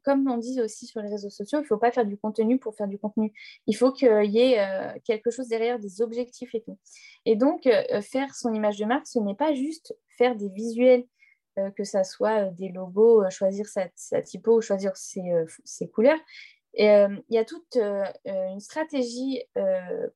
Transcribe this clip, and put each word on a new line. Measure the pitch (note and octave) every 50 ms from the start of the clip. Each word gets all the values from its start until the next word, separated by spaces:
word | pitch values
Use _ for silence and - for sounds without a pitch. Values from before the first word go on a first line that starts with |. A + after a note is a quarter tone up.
| -
comme | C#4 C#4 C#4 C4+ C4+
on | A#3+
dit | A#3 A3+ B3 C4 C4
aussi | A3+ G#3+ - - A#3+
sur | A#3+ - A3
les | G#3
réseaux | G#3 G#3 G#3 G3+ G3+
sociaux, | - - G#3 - - D4+
il | D4
faut | - G#3+
pas | G#3 A3+ A#3+ A#3+
faire | C4 A#3
du | G3+ G3+
contenu | - - G#3+ G#3 - A3 A3 B3+ C4
pour | - A3+ G#3+
faire | - G#3 G3+
du | G3 G3+
contenu. | - G#3 - A3 G#3+ G#3+ - - - - - _ _
Il | - G#3+
faut | - A#3+ C4+ C4
qu'il | - C#4 A#3+ G#3+ G#3 G#3
y | G#3 G3+ A3+
ait, | B3 C4 B3 G#3
euh, | G3 G3 F#3+ F#3+ - - - - -
quelque | - A3 G#3+ - A#3+
chose | A#3 - B3+
derrière, | A#3 A3+ A3+ A3+ A#3+ B3 A#3
des | G#3 G3 F3+ G3
objectifs | A#3 A3+ A3+ A#3+ B3 A#3+ - - B3 A#3+ -
et | A3
tout. | - - F#3+ - _ _ - - - - - _ -
Et | - A3+
donc, | G#3 B3+ C#4+ F4 E4 -
euh, | C4 A3 F#3+ - - - G#3
faire | G3+ - - C4 C4+ C4+ -
son | - - A#3+ A3
image | G#3+ G#3+ G#3 G#3
de | G3 G#3
marque, | G#3+ B3 D4+ D4
ce | - - A#3+
n'est | G#3 G3+ G3
pas | - C#4+ D#4 D4
juste | B3+ C4+ D#4 D#4+ - - - - - _ _ _
faire | - A#3+ A#3+ A#3+
des | G#3 G3+ G3
visuels, | F#3 G3+ A3 A#3 A3+ A#3 B3 B3+ B3+ B3 B3 - _ _ _ _ _ _ _ _ _ G3
euh, | G3 G3 G3
que | - G3+
ça | G3+ - G3 F#3+
soit, | F#3 - - G3 G#3+ A3 G#3+ G3+
euh, | F#3+
des | F3 F3 F#3+
logos, | F#3 F3 F#3 F#3 F3+ F3+ G3+ A3 A#3 A#3 G#3+ G3
euh, | F#3
choisir | F#3 - G3+ F#3+ G3 G3+ G#3
sa, | G#3 - G3+ F#3 F3 _
sa | - - - - -
typo | - - - F#3+ - A3 A#3
ou | A3+
choisir | A3 - G3+ F#3+ G3 G3 F#3+
ses, | - - - - G3 F3+ F3
euh, | F3 E3 D#3+
f-, | D#3+ - - _
ses | - - - F3+ E3+
couleurs. | - - A3 C#4 D#4 D#4+ - _ - - - - _ _ _ _ -
Et, | - G#3 G#3
euh, | G#3 G3+ G3+ G3 G3+ - - -
il | A3+
y |
a | A3+ A3
toute, | - D#4+ E4 - _ -
euh, | B3 G#3 G3+ G3+ G3 G3 F#3 - - -
euh, | G3 G3 F#3+ F#3+ F#3+
une | F#3+ G3+
stratégie, | - - - D#4 D#4+ D#4 D4 C4+ B3 A#3 A#3 B3 C4 C4+ C4 - - _ -
euh, | G3 G3 F#3+ F#3+ F#3 F3+ F3+ F3+ - - - -